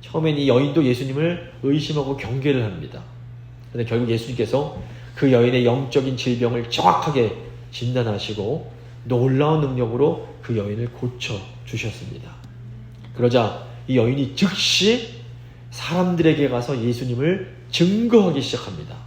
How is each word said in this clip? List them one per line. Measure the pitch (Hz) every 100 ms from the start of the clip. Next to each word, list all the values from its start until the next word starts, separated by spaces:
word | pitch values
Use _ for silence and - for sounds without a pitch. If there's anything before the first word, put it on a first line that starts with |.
| -
처음엔 | 160 160 147
이 | 139
여인도 | 123 143 147
예수님을 | 139 123 135 131 160 175 - -
의심하고 | 135 147 - 151 135 135
경계를 | - 131 139 131 110
합니다. | 87 71 - - - - - - - -
그런데 | 120 117
결국 | 117 120
예수님께서 | 113 - 120 110 123 151 - - - - -
그 | 139
여인의 | 123 120 127 120
영적인 | 127 135 147 131 127
질병을 | - 120 117 120 117
정확하게 | - - 170 - 139 113 - - - -
진단하시고 | - 120 127 113 101 - 107 101 151 - - - - -
놀라운 | 123 131 131 147 156
능력으로 | 143 127 117 120 143 - - -
그 | - 113
여인을 | 101 104 120
고쳐주셨습니다. | - 123 - - 104 - - - - 117 - - - - - - - - - - - - -
그러자 | 120 123 110 - - - -
이 | 127
여인이 | 113 139 127 -
즉시 | 190 - - - 190 240 - - - - - - -
사람들에게 | - - 170 180 175 160 151 143
가서 | 120 120 135
예수님을 | 117 117 127 120 147 190 - - -
증거하기 | - 175 202 233 226 190 139
시작합니다. | 120 - - 156 - 120